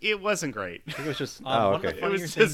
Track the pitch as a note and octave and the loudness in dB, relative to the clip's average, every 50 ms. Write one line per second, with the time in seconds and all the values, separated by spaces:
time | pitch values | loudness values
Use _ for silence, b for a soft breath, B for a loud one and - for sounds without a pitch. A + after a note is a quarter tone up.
0 | - G#3+ G#3+ G3+ F#3+ G#3 G#3 F3 E3+ C#3+ A2 G#2+ F#2+ F2+ E2+ - - - D3+ - | -2 -2 -2 0 0 0 0 0 -2 -4 -4 -4 -6 -6 -8 -10 -12 -12 -10 -6
1 | C#3 D#3 C3 - C#3+ A2+ - - - C3+ B2 A#2 G#2+ G2 G2 - G2 F#2 - - | -4 -4 -4 -4 -4 -6 -8 -8 -4 0 2 4 4 4 4 2 0 -2 -2 -2
2 | - G3 G3 F#3+ F3 D#3 - - A3 E3+ | -2 0 0 0 -2 0 4 4 4 4